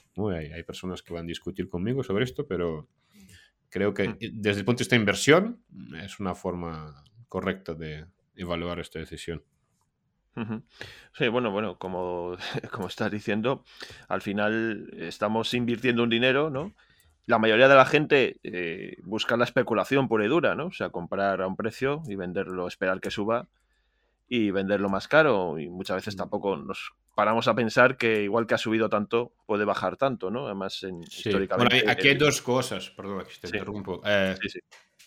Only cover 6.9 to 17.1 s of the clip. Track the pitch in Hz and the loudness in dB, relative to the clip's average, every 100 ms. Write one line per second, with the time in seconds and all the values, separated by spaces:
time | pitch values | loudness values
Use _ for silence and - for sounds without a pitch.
6.9 | 71 _ _ - 92 92 95 - 80 80 | -18 _ _ -10 -6 -4 -4 -6 -10 -10
7.9 | 76 87 _ _ - 87 85 87 85 82 | -12 -16 _ _ -12 -6 -6 -6 -6 -10
8.9 | 82 80 78 - 80 - _ _ _ _ | -12 -12 -12 -10 -10 -12 _ _ _ _
9.9 | _ _ _ _ - 110 110 - - - | _ _ _ _ -12 -8 -10 -12 -20 -18
10.9 | - - - 127 120 120 98 107 90 92 | -20 -14 -4 0 0 0 -2 -4 -6 -6
11.9 | 90 90 87 87 90 - - - - 90 | -4 -4 -4 -6 -8 -8 -10 -8 -8 -8
12.9 | - 107 104 113 107 117 135 _ - - | -4 -4 -4 -4 -2 0 -2 _ -20 -20
13.9 | - - 95 104 101 104 110 113 101 90 | -16 -6 -6 -2 -2 0 0 -2 -4 -10
14.9 | - 82 - 104 110 110 123 120 117 127 | -12 -12 -4 -2 0 0 -2 -2 -2 0
15.9 | 117 120 117 127 131 156 135 190 - _ | 2 2 4 4 2 0 -2 -8 -12 _
16.9 | _ _ | _ _